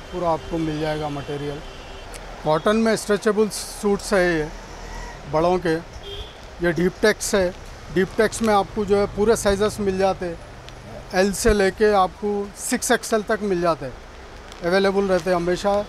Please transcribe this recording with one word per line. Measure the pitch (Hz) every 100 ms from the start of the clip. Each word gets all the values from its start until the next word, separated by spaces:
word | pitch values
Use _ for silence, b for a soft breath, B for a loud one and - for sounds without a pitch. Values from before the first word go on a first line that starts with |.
पूरा | - 180 170
आपको | 156 - 165
मिल | 160 151
जाएगा | 156 151 151
material। | 143 131 143 147 143 - - - - - - - -
Cotton | 151 156 208 220
में | 226 208
stretchable | - 202 220 202 214
suits | - - - 208 202 -
है | 202 175 165
ये | 151 - - - - - - - -
बड़ों | 156 170 185
के, | 175 160 170 - 202 202 - - - - 175
ये |
deep | 165 180 -
techs | 214 - -
है। | 208 180 190 - - -
Deep | 165 185 -
techs | 214 -
में | 220
आपको | 202 185 220
जो | 196 202
है | 202
पूरे | - 214 220
sizes | 202 196 208 -
मिल | 196 190
जाते | 196 175 180
हैं, | 165 - - - - - - -
एल | 185 202
से | 185 233
लेके | 208 190 185 214
आपको | 202 185 - 208 202 202 -
सिक्स | - 247 -
एक्सएल | 226 - 226
तक | 208 220
मिल | 208 175
जाते | 170 160 135
हैं, | - - - - - - -
Available | 175 190 196 196
रहते | 196 185 170
हैं | 180
हमेशा। | 175 180 202 202